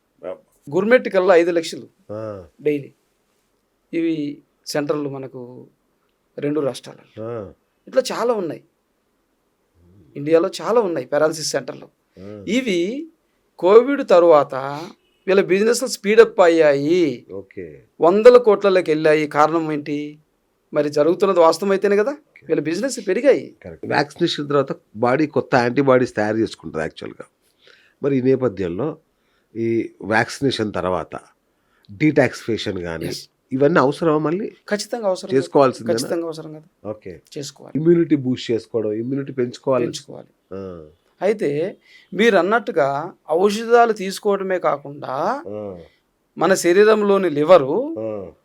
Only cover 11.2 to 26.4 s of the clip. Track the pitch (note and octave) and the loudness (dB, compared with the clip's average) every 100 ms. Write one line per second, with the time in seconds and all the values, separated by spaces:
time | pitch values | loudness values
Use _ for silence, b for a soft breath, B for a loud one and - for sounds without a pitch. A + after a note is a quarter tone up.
11.2 | D#3 D#3+ D3 D3 B2+ C#3+ - _ _ - | 0 -2 -6 -6 -6 -12 -18 _ _ -20
12.2 | G2 G#2 G2 A#3 C4 F3+ F3+ C4+ D#4+ _ | -16 -14 -4 -4 -2 -2 -4 -6 -12 _
13.2 | _ _ _ - F3 G#3+ B3+ C#4+ - F3+ | _ _ _ -4 6 6 6 2 2 6
14.2 | E3+ D3+ C#3 C3+ C#3 C#3+ F3+ - _ _ | 8 6 4 -4 -8 -10 -14 -18 _ _
15.2 | - F#3+ E3 F#3 A3 A#3+ B3+ - G3 A3 | 0 0 2 2 0 0 -4 -4 0 4
16.2 | A3 - F3+ E3 D3+ C#3 C#3+ F3+ D#3+ A#2+ | 4 4 4 6 4 2 0 0 0 -2
17.2 | - F#2+ F#2+ - E2+ C#2+ _ - D#3 G3+ | -10 -16 -16 -16 -16 -18 _ 0 2 6
18.2 | A3+ A#3+ A#3 G3 G3 F#3 E3 D#3 D#3 D#3 | 8 8 8 2 4 2 2 2 4 2
19.2 | D3 D3 D3+ E3 D#3+ D3+ C#3+ D3 D3 D3+ | 2 2 2 2 -2 -4 -6 -8 -8 -14
20.2 | _ _ _ _ _ D3+ D3 D3 D3 D#3+ | _ _ _ _ _ -2 0 2 2 2
21.2 | G3 F3 D#3+ E3 G3 G3 G3+ G3+ G#3+ D4 | 2 4 4 4 0 0 2 0 0 -4
22.2 | _ _ - E3 D3+ E3+ C4 B3 F#3+ F#3+ | _ _ -4 -4 -2 -4 -6 -6 -4 0
23.2 | C4+ F3 B2+ - F2+ E2 A2 B2 C#3+ - | 2 2 0 -14 -18 -12 -4 -2 -2 -2
24.2 | E3+ - C#3+ C#3+ C#3 E3+ _ G#2 A#2+ C#3 | -4 -4 -2 0 0 -6 _ -4 0 0
25.2 | D3+ C#3 A#2 C3+ A#2+ A#2+ C#3 B2+ B2 - | 0 -2 0 0 2 0 2 2 2 -2
26.2 | G#2 A2 | -2 -2